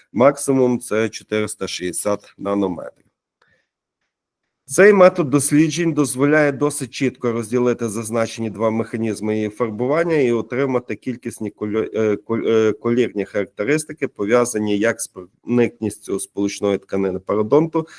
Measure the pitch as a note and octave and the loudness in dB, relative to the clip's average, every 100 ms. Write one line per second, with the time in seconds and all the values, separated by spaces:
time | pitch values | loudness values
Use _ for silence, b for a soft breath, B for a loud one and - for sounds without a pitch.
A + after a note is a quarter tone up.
0 | b - C3+ D3 - C3+ B2+ B2 - G#2+ | b 2 4 4 0 2 2 2 -2 0
1 | A2 - - G#2+ G#2 - F#2+ - F2+ E2+ | 0 -4 -4 -2 -2 -6 -8 -6 -6 -4
2 | G#2 G#2 - - G2 G2+ F#2+ E2 - - | -2 -4 -6 -10 -4 0 0 -4 -10 -16
3 | _ _ _ _ _ _ _ _ _ _ | _ _ _ _ _ _ _ _ _ _
4 | _ _ _ _ _ _ - - G3+ G3+ | _ _ _ _ _ _ -4 6 6 8
5 | F#3 F#3+ D3 C#3+ - D3 D#3+ D3 E3 D3 | 6 6 0 0 2 4 2 0 -2 0
6 | C3 B2 C#3+ D3+ D3 C3 D3 - A#2+ - | -2 0 2 4 2 0 -2 -2 -8 -4
7 | C3 B2+ A#2+ A#2 G#2+ B2 B2 A#2+ A#2 G#2 | -4 -2 -4 -2 -2 0 2 0 -2 -4
8 | G#2+ A#2 A2+ - A2+ F#2+ A2 A2+ A2+ A2+ | -4 -2 -2 -4 -8 -2 -2 0 -2 -4
9 | A2+ G2 G#2+ G#2+ G#2+ - A#2 G#2 B2 D#3 | -4 -2 -2 -2 -2 -2 -4 -2 -2 0
10 | E3+ D#3 B2 A#2 A2 B2 C#3 B2 - A2 | 0 2 2 0 -2 -4 -2 -2 -4 -8
11 | C3 B2 A#2 - G#2+ - G#2+ A2 F2 G#2+ | -8 -8 -10 -8 -10 -6 -4 -2 -2 0
12 | A2 G2+ - A2+ D#2 A2+ A2 G#2 A#2 A#2+ | 0 -2 -2 -2 2 4 2 0 0 2
13 | A2 G2+ G2 G#2 F#2+ - G#2 D#3 D#3 D#3 | 2 -2 -4 -4 -6 -4 -2 -2 -2 -6
14 | C3 - G2+ B2 A#2 G#2+ G#2+ G2+ A2+ A2+ | -8 -4 0 2 2 -2 0 0 0 -2
15 | - F#2+ F2+ _ - A#2+ A#2 - G#2+ - | -8 -10 -18 _ -2 2 2 0 -6 -6
16 | - F#2+ - G2+ G2+ - G2+ G2 - G2 | -6 -6 -6 -4 -4 -2 -2 -2 -4 -4
17 | F#2+ F#2 - G#2 A2 C#3+ D#3+ E3 D#3+ | -2 -4 -4 -2 2 2 2 -2 -6